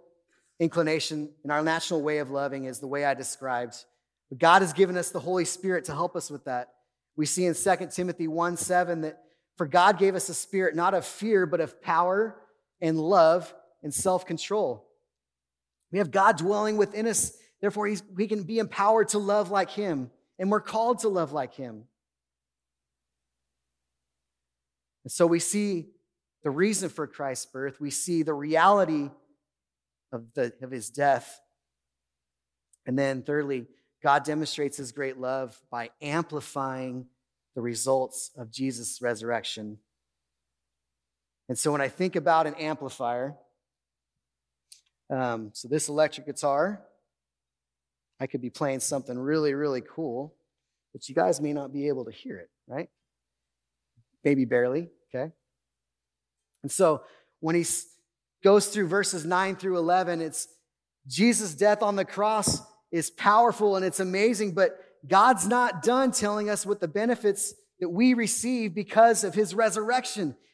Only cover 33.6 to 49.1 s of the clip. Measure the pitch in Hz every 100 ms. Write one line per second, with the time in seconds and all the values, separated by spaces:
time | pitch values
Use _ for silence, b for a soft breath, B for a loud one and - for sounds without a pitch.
33.6 | 120 b b b 147 143 139 151 151 -
34.6 | 143 - 123 135 135 131 127 135 127 -
35.6 | - 120 117 - 147 160 165 151 - 143
36.6 | 135 131 131 127 127 _ _ _ _ 127
37.6 | 120 113 131 135 131 - - 131 113 123
38.6 | 135 117 113 - 120 107 113 117 - 110
39.6 | 107 107 _ _ _ _ _ _ _ _
40.6 | _ _ _ _ _ _ _ _ - 123
41.6 | 156 147 135 - 185 180 160 160 156 151
42.6 | 156 151 135 - 120 120 139 156 _ _
43.6 | _ _ _ _ _ _ _ _ _ _
44.6 | _ - _ _ - 135 127 113 107 -
45.6 | 120 151 147 147 151 - 143 131 147 139
46.6 | 185 202 - _ _ _ _ _ _ _
47.6 | _ _ _ _ _ - 135 127 123 -
48.6 | 147 131 - 139 131